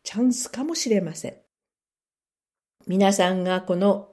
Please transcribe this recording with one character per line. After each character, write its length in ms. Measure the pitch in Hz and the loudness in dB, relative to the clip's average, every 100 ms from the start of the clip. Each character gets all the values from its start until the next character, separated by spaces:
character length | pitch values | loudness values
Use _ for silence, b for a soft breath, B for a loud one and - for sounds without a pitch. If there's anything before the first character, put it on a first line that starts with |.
チ 100 | - | -10
ャ 80 | 208 | 0
ン 120 | 247 | 0
ス 160 | 233 - | 0 -6
か 140 | 233 | -8
も 120 | 302 320 | -6 -4
し 140 | 233 | 0
れ 100 | 208 | 0
ま 160 | 170 - | 0 -8
せ 140 | - | -12
ん。 80 | - _ _ _ _ _ _ _ _ _ _ _ _ _ _ - | -12 _ _ _ _ _ _ _ _ _ _ _ _ _ _ -2
皆 260 | 185 196 | 2 4
さ 180 | 196 180 | 4 2
ん 120 | 185 | 2
が 180 | 180 185 | 0 -2
こ 140 | 185 180 | -2 2
の 340 | 202 202 - | 2 2 -2